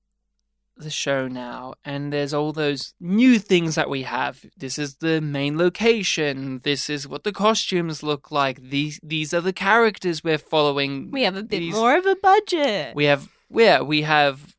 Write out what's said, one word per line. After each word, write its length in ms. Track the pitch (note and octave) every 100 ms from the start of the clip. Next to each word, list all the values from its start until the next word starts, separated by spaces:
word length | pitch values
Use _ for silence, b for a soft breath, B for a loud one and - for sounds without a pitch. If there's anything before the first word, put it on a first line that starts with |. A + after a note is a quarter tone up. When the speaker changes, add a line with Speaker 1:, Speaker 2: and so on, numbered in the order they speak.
| _ _ _ _ _ _ _ _
Speaker 1:
the 120 | D3+
show 360 | - D3 C3+ C3
now, 480 | B2+ B2 A#2+ B2+ -
and 280 | D3 C#3+ C#3+
there's 220 | D3 C#3+
all 180 | D3 D3+
those 420 | D#3 D3 C#3 - -
new 380 | F3 G3+ B3+ A#3
things 360 | - F3+ E3 D#3
that 120 | C#3
we 140 | C#3
have. 420 | B2+ B2 C3+ C3 - -
This 220 | C3 C#3
is 180 | D3 -
the 240 | D#3+ D#3+
main 360 | D3+ C#3+ C#3+ D#3
location. 1040 | F3+ F3+ A3+ A#3 F#3 - D3 C3+ C3+ C3
This 260 | D3 C#3 -
is 180 | D3 C#3
what 160 | C#3+
the 80 | G#3+
costumes 720 | F#3+ G#3 A3 - F3+ E3+ D3
look 280 | D3+ C#3+ -
like. 300 | D3+ C3+ B2+ B2+
These, 300 | C#3 D3+ D3+
these 300 | D#3 D#3+ D3+
are 80 | E3+
the 120 | F3
characters 680 | F#3 F#3+ A3+ A3+ F#3 F#3 D#3
we're 160 | E3 D3+
following. 720 | - D#3 D3 C#3+ C#3 C#3 -
Speaker 2:
We 120 | C4+
have 140 | G3+ F#3+
a 60 |
bit 180 | A3 G3
Speaker 1:
These 140 | E3+
Speaker 2:
more 220 | G#3 A#3 D#4
of 80 |
a 120 | F#4+ F#4+
budget. 800 | F#4+ G4+ G#4 E4+ C#4+ G3+ C3+
Speaker 1:
We 120 | D3 D3
have, 240 | C#3+ - _ _
yeah, 300 | - A3+ C#3
we 220 | C3+ D3+
have, 520 | D3+ D3+ C#3+ C3+ -